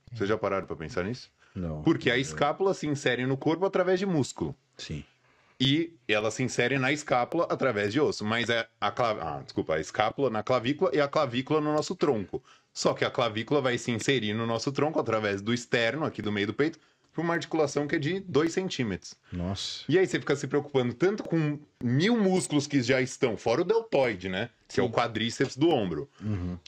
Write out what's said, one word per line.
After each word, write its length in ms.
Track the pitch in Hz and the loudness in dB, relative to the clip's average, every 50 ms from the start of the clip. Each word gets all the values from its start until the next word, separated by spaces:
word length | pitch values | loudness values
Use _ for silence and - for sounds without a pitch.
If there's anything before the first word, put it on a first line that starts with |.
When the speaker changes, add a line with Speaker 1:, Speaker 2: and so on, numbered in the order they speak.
| - - | -20 -14
Speaker 1:
Vocês 160 | 120 113 107 98 | -6 -4 0 0
já 100 | 107 104 | 0 0
pararam 300 | - 98 98 95 85 71 | 0 0 0 0 -2 -4
pra 80 | 82 | -8
pensar 300 | 73 80 76 - 90 87 | -8 -8 -6 -4 -4 -2
nisso? 260 | 98 123 127 - - _ _ _ _ - | -2 -4 -8 -10 -20 _ _ _ _ -8
Speaker 2:
Não. 260 | 98 90 82 78 76 | -6 -6 -4 -4 0
Speaker 1:
Porque 280 | 76 - 165 131 - 170 | 2 2 2 2 2 2
a 60 | 151 | 2
Speaker 2:
Não. 40 | 135 | 2
Speaker 1:
escápula 540 | 135 139 - - 151 143 143 147 185 196 185 | 0 -2 -2 0 0 0 2 2 2 0 0
se 140 | - - 147 | 0 -2 -4
insere 380 | 147 139 - 131 123 117 127 | -2 0 0 0 0 2 0
no 120 | 131 139 135 | 0 -2 0
corpo 280 | - 160 160 165 185 | 0 0 0 2 0
através 340 | 196 - 196 180 175 190 185 | 0 2 2 2 2 2 2
de 60 | 202 | 2
músculo. 480 | 196 180 156 123 - - - 87 76 - _ _ _ _ - | 2 2 2 0 0 -2 -6 -6 -6 -6 _ _ _ _ -16
Speaker 2:
Sim. 240 | - - 80 73 67 _ _ _ _ _ _ _ _ _ _ - | -12 -10 -10 -10 -10 _ _ _ _ _ _ _ _ _ _ 0
Speaker 1:
E 320 | 127 135 139 156 170 165 - - _ - | 2 2 2 2 0 -4 -6 -10 _ 0
ela 240 | 107 107 104 110 | 2 2 2 0
se 100 | 107 - | -2 -2
insere 360 | 131 120 - - 120 120 131 139 | -4 -2 0 2 2 2 2 0
na 100 | 127 131 | 0 0
escápula 540 | 151 143 - - 139 123 120 123 - 165 170 - | 0 -2 -2 0 0 0 0 0 0 -2 -2 -2
através 420 | 135 120 - 131 120 101 101 104 | -2 0 0 0 0 2 0 0
de 80 | 104 143 | 2 2
osso. 240 | 151 110 92 - 104 | 2 2 0 -2 -2
Mas 260 | 107 113 117 120 110 | -2 0 0 0 0
é 160 | 117 117 113 - _ - | 0 0 -2 -4 _ -4
a 120 | - 104 | -4 -4
clav-, 280 | 101 - 127 113 107 - | 0 0 0 0 0 -2
ah, 200 | 82 82 73 71 67 | -4 -6 -6 -8 -8
desculpa, 320 | - - - 98 - 80 | -8 -4 -4 -2 0 0
a 40 | 78 | -2
escápula 500 | 80 - - - 107 113 - - 139 127 | -2 -4 0 2 2 2 2 0 -2 0
na 120 | 110 107 | 0 -2
clavícula 480 | 107 - 131 123 110 120 147 147 190 180 - | -2 0 0 0 2 0 -2 0 0 0 2
e 80 | 151 | 2
a 60 | 143 143 | 0 0
clavícula 520 | - 156 151 131 117 123 131 - 147 156 | 0 -2 -2 -2 -2 -4 -2 0 0 0
no 140 | 151 151 151 | 0 0 0
nosso 220 | 151 151 - 196 | 0 -2 -2 -4
tronco. 460 | - 180 160 127 110 95 - - - - _ - - _ _ - | -2 0 0 0 0 -2 -6 -8 -10 -12 _ -20 -20 _ _ -8
Só 200 | - - 170 135 | -2 0 0 2
que 100 | - - | 2 0
a 80 | 110 | -2
clavícula 480 | - - 123 117 104 107 117 - 143 147 | 0 0 0 0 0 -2 -2 0 0 2
vai 160 | 131 127 120 120 | 2 2 0 0
se 140 | - - | 0 0
inserir 420 | 120 110 - - 139 123 107 104 104 | -2 0 2 2 2 2 2 0 -2
no 120 | 113 113 117 | -2 0 -2
nosso 240 | 117 113 - 143 | -2 -2 -2 -2
tronco 280 | 135 139 139 151 160 156 | 0 0 0 0 0 -2
através 420 | 151 117 113 110 110 104 101 101 | 0 0 0 0 0 0 -2 -2
do 120 | 101 107 120 | -2 -2 -2
externo, 520 | 120 120 - - 123 117 113 117 147 160 | -2 -2 0 0 2 2 2 0 0 -2
aqui 160 | 123 - - | -4 -4 -4
do 100 | 107 107 | -4 -2
meio 160 | 104 104 101 107 | 0 0 0 0
do 60 | 107 | 0
peito, 260 | - 143 160 160 - _ _ _ _ _ _ | 0 0 0 -2 -6 _ _ _ _ _ _
pra 100 | - - | -8 -4
uma 120 | 160 170 170 | -2 -2 -2
articulação 540 | 165 - - - 160 156 143 - 143 147 143 | -2 -4 -2 0 0 0 2 0 -2 -2 0
que 100 | 156 170 | 0 0
é 20 | |
de 220 | 139 147 180 196 | 0 0 -2 -2
dois 320 | 190 185 160 143 156 165 - | -4 0 2 2 2 2 2
centímetros. 600 | 196 190 185 - - 127 110 92 85 - - - _ _ - - | 0 -2 -2 -2 -2 -2 -2 -2 -4 -6 -10 -20 _ _ -10 -8
Speaker 2:
Nossa. 500 | 90 87 90 98 - - - - - - - | -4 -4 -4 -4 -4 -6 -8 -8 -8 -2 2
Speaker 1:
E 100 | 139 180 | 4 4
aí 80 | 190 - | 4 4
você 100 | - 151 | 0 -2
fica 160 | - - 147 135 | 0 0 0 0
se 100 | 147 139 | 0 0
preocupando 460 | 143 147 143 - - 135 123 123 117 | 0 -2 0 2 0 0 2 0 0
tanto 300 | - 170 185 214 208 - | 2 2 2 2 0 -4
com 340 | - 170 165 156 147 147 143 - - _ - - | -2 0 0 0 0 -2 -4 -8 -16 _ -4 -2
mil 320 | 120 120 139 165 214 240 | 0 2 4 4 4 4
músculos 500 | 233 208 190 185 185 151 - - 147 139 | 4 4 4 2 2 0 2 0 0 0
que 160 | 139 - 139 | 2 0 0
já 200 | 120 117 135 127 | 2 4 2 2
estão, 340 | 131 127 - - - 123 107 | 2 0 -2 0 0 0 0
fora 240 | 92 - 117 113 143 | 0 0 2 2 2
o 40 | 180 | 2
deltoide, 640 | 180 220 226 220 - - 151 131 123 110 90 90 95 | 2 2 0 0 2 2 4 4 4 2 -2 -4 -4
né? 200 | 92 92 110 127 _ _ _ - | -2 -2 -4 -4 _ _ _ -6
Que 100 | - - | -2 0
é 40 | 98 | 0
o 20 | |
Speaker 2:
Sim. 80 | 101 113 | 2 2
Speaker 1:
quadríceps 640 | 123 120 117 113 107 110 117 113 - 139 127 - 127 | 0 0 0 0 -2 -2 -2 0 0 -2 -2 0 2
do 100 | 147 170 | 2 4
ombro. 380 | 165 127 104 92 82 76 71 - _ - | 4 4 2 0 -2 -4 -6 -10 _ -10
Speaker 2:
Uhum. 360 | 95 107 104 95 87 90 90 85 - | -6 -4 -4 -2 -4 -4 -6 -8 -12